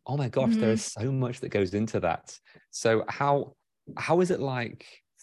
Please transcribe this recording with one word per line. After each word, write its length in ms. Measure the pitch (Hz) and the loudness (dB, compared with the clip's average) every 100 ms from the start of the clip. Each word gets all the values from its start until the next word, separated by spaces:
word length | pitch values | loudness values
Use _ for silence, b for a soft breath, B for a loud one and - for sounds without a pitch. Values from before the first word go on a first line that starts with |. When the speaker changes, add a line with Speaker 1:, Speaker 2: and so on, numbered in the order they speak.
| - | -6
Speaker 1:
Oh 100 | 143 | -2
my 120 | 139 | 0
gosh, 280 | 135 226 220 | 2 2 4
there 80 | 110 | 4
Speaker 2:
Mm-hmm. 60 | |
Speaker 1:
is 120 | 110 | 2
so 280 | - 104 127 | -2 -4 -2
much 280 | 135 117 - | 0 -2 -4
that 100 | - | -2
goes 220 | 104 92 | 0 2
into 260 | 101 110 104 | 0 0 0
that. 360 | 85 - - - b b b | 0 -2 -8 -20 b b b
So 340 | - 113 110 - | -2 2 2 0
how, 460 | - 143 143 - - _ _ - - | -2 2 2 0 -12 _ _ -16 -8
how 240 | 135 170 | 0 2
is 100 | 180 | 4
it 100 | - | 0
like 460 | 135 127 117 - - - _ _ | -2 -2 -4 -8 -20 -20 _ _